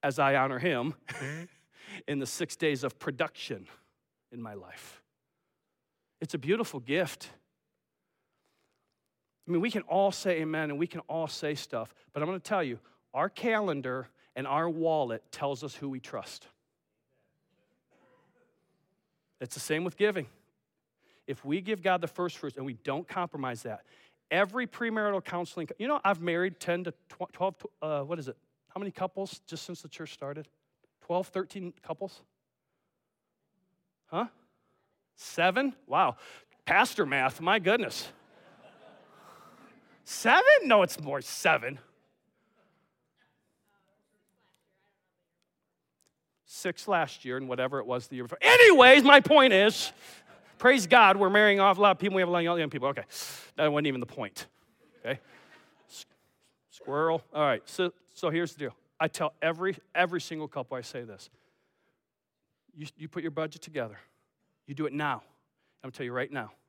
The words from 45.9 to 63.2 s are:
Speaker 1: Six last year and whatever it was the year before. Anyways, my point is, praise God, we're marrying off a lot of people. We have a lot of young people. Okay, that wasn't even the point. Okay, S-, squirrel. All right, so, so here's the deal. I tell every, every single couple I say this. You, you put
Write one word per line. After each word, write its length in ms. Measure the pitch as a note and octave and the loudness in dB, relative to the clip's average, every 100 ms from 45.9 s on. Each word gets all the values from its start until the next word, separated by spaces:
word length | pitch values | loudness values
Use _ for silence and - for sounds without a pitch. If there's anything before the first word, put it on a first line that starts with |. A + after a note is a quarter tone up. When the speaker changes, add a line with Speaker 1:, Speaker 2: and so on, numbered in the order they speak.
| _ _ _ _ _ _ | _ _ _ _ _ _
Speaker 1:
Six 420 | - - - - | -10 -10 -8 -2
last 360 | F#3 D3+ - | -2 -2 -8
year 120 | B2+ B2+ | -8 -8
and 120 | C3+ | -6
whatever 300 | B2 B2+ C#3 | -4 -4 -4
it 80 | A#2 | -6
was 220 | B2 A#2 | -6 -6
the 80 | B2+ | -12
year 80 | |
before. 140 | A#2+ - | -12 0
Anyways, 640 | - B4 A#4+ E4 B3 C#4 | 6 10 10 12 12 12
my 160 | C4 C#4+ | 12 10
point 320 | C#4 D4 C4 | 10 6 8
is, 400 | F#3+ G#3 G#3+ - - - - - - - - | 6 4 2 -8 -10 -20 -20 -20 -20 -20 0
praise 280 | B3 C4+ F3+ | 4 4 6
God, 300 | B3 G#3 G3 | 8 10 8
we're 140 | G3 | 4
marrying 300 | G#3 G#3+ G3 | 6 6 6
off 180 | G3 F#3 | 4 6
a 20 | |
lot 120 | G3+ | 4
of 60 | F#3 | 4
people. 180 | G3 F#3+ | 0 0
We 60 | |
have 60 | F3+ | 2
a 40 | |
lot 120 | F3 | 2
of 140 | E3+ F3 | 0 0
young 120 | D3+ | -2
people. 180 | C#3+ C3 | -2 -4
Okay, 160 | C3 G2 - - - - - | -6 -10 -14 -14 -14 -18 -2
that 140 | D3+ | 0
wasn't 160 | D3 D3+ | 2 -2
even 140 | C3 | -4
the 60 | A#2+ | -8
point. 400 | - G#2+ - - _ _ _ _ _ | -8 -10 -10 -18 _ _ _ _ _
Okay, 200 | A2+ C3+ _ - - - _ _ _ | -8 -8 _ -20 -20 -20 _ _ _
S-, 180 | - - _ _ _ _ _ _ | -20 -20 _ _ _ _ _ _
squirrel. 520 | - - C#3+ D#3+ E3 - | -20 -8 -2 0 -2 -4
All 80 | D3 | -2
right, 200 | D3+ A2+ - | 0 0 -4
so, 260 | - F3+ - _ | -4 -4 -4 _
so 160 | - E3+ | -6 -4
here's 240 | D#3+ E3+ | -2 -4
the 40 | - | -6
deal. 140 | C#3 - _ _ | -12 -12 _ _
I 100 | D#3+ | -6
tell 260 | - D#3 - | -2 -6 -2
every, 340 | D#3+ E3 F#3+ F#3+ _ | -4 -2 -6 -6 _
every 260 | D#3+ F3+ F3 | -2 0 0
single 280 | - D#3+ D3+ | -8 -10 -10
couple 280 | - B2 C3 | -10 -8 -10
I 40 | |
say 240 | A#2+ C3 | -10 -12
this. 240 | A#2+ G2 - _ _ _ _ _ _ _ _ _ _ _ _ _ _ | -14 -18 -20 _ _ _ _ _ _ _ _ _ _ _ _ _ _
You, 120 | D#3+ D3+ _ | -18 -18 _
you 120 | D#3 | -12
put 140 | F3 | -8